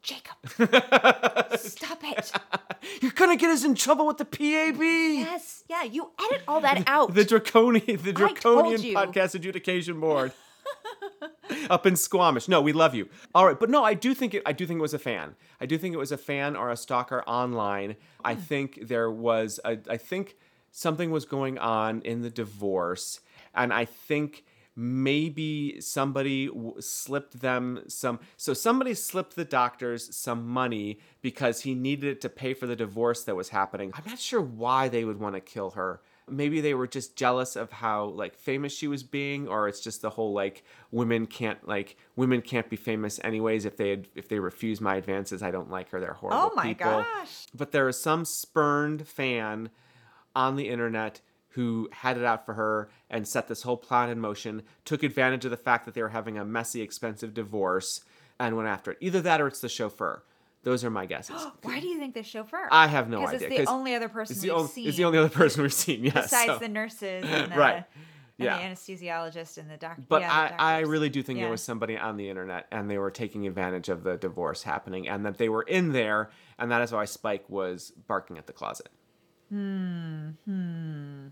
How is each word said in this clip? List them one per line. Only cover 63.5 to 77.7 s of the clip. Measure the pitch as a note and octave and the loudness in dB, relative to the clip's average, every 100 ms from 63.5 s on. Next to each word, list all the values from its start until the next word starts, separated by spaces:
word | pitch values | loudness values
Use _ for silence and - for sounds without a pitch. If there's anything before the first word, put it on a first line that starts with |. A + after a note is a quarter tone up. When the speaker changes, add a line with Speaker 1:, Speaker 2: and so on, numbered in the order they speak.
| - | 2
Speaker 1:
the | - | 2
Speaker 2:
'cause | |
Speaker 1:
only | C4 C4 A#3+ | 0 -2 -4
other | A3+ | -4
person | A3 A3 | -6 -6
Speaker 2:
it's | B2 | -4
the | F3 | 0
Speaker 1:
we've | E3 | 0
Speaker 2:
on-, | D#3 | 0
Speaker 1:
seen | - A3+ | -4 -4
Speaker 2:
it's | C#3+ | 2
the | F3 | 4
only | D#3+ | 6
other | D#3 | 4
person | C#3 D#3 C#3+ | 6 6 6
we've | C#3+ | 0
seen, | - - A2 | 0 0 0
yes, | B2+ C#3+ | 2 2
Speaker 1:
besides | E3 B3+ A#3 | 4 4 4
Speaker 2:
so. | C#3+ | 2
Speaker 1:
the | A3+ | -2
nurses | G#3 A3 - G3+ F#3 | -4 -6 -6 -8 -6
Speaker 2:
<laughs> | D#3+ | -2
Speaker 1:
and | D#3 C#3 | 0 0
the, | C#3 | 6
Speaker 2:
Right. | C#3 E3+ | 6 4
Speaker 1:
and | F3+ - D#3 - - - | -6 -20 -20 -20 -20 -4
Speaker 2:
Yeah. | B2 - | -2 -2
Speaker 1:
the | F#3 F#3 | -4 -10
anesthesiologist | - F#3 F3 E3 E3 E3 E3 - | -14 -12 -8 -6 -8 -10 -14 -16
and | D#3 | -16
the | D3+ | -14
doc-, | E3 E3 C3 | -14 -14 0
Speaker 2:
But | D#3 | 0
Speaker 1:
yeah, | F3 D#3 D#3 | 2 2 0
the | E3+ | 0
Speaker 2:
I, | D#3+ | 2
I | D#3+ | 2
Speaker 1:
doctors. | D#3 | 0
Speaker 2:
really | D#3 D3+ | 0 0
do | C#3+ | -2
think | B2+ B2 | -4 -4
Speaker 1:
Yeah. | A#2 | -4
Speaker 2:
there | |
was | A2+ | -4
somebody | - A2+ A2+ A2 | -6 -6 -4 -4
on | A2 G#2 | -4 -6
the | G2 | -8
internet, | F#2+ F#2 F2 - | -8 -8 -8 -8
and | A2 G#2 | -6 -4
they | G2+ | -2
were | G2 | -2
taking | F#2+ A2+ G#2+ G2+ | -4 -8 -4 -4
advantage | F#2 F2+ F2+ E2+ | -2 -2 -2 -4
of | F2 | -4
the | F#2 F2 | -2 -4
divorce | F#2 E2+ E2 D2+ | -4 -4 -4 -4
happening, | - D2 - F#2 - | -4 -6 -6 -8 -6
and | G2+ G#2 | -6 -6
that | F#2+ | -2
they | A2+ | 0
were | A2 | 0
in | - F#3 F3 | 0 2 2
there, | C3 A2 G#2+ G#2+ - - - | 2 2 0 -2 -10 -20 -8
and | A#2+ | 0
that | A#2+ | 2
is | A#2+ | 2
why | A2+ G#2+ | -2 -4
Spike | - A2+ G2+ - | -4 -2 -4 -4
was | G2 F#2 | -4 -4